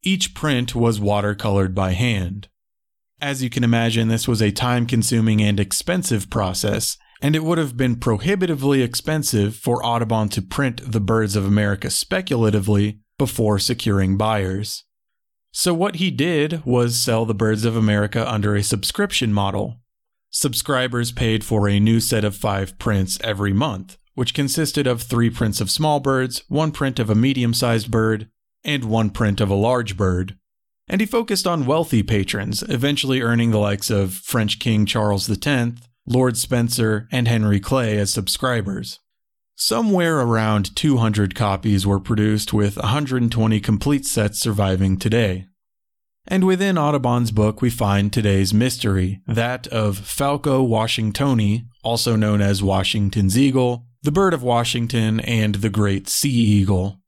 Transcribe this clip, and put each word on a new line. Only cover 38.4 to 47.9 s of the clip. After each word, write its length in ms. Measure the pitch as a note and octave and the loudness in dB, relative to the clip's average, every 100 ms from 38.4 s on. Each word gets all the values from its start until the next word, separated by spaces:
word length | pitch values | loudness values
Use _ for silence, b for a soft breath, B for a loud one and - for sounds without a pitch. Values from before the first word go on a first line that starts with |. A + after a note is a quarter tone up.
| C3 A#2+ F#2+ G2 - - _ _ _ _ _ | -2 -2 -2 -6 -10 -16 _ _ _ _ _
Somewhere 640 | - - A#3 A3+ F#3+ E3 D#3 | -6 -2 0 2 2 2 2
around 540 | A#2+ A2+ A2 G#2+ F#2+ | 2 2 2 2 0
two 220 | - D3+ C3 | 0 2 4
hundred 380 | A#2 G#2 G2+ | 2 2 0
copies 520 | - G#2 G2 A2+ G2+ G2 | 0 -2 0 2 2 2
were 140 | G2 | 0
produced, 520 | F#2 G#2+ G#2+ G#2+ - | 0 2 2 2 0
with 240 | G#2+ G2+ G2+ | 0 0 0
a 100 | - | -2
hundred 420 | C#3+ C#3+ B2+ A#2 | 0 0 0 0
twenty 300 | A#2+ A2 G#2+ | 2 2 2
complete 460 | G2+ G#2+ C#3 C#3+ - | 2 0 2 0 0
sets 340 | - G#2 G#2 | -2 -2 -2
surviving 560 | A#2 G2+ G2 F#2+ F#2+ F#2 | -2 0 0 2 2 2
today. 500 | A2 A2 G#2+ F#2 F#2+ _ _ _ _ _ _ _ - | 0 2 0 -2 -10 _ _ _ _ _ _ _ -4
And 180 | F#3 | 0
within 340 | F#3 F#3 G3 F3+ | 2 2 2 2
Audubon's 540 | D3 D3 B2 A#2+ A#2 | 2 0 0 0 0
book 280 | G#2 G#2+ G#2+ | 2 0 2
we 100 | B2 | -2
find 420 | A#2+ G#2 | 0 0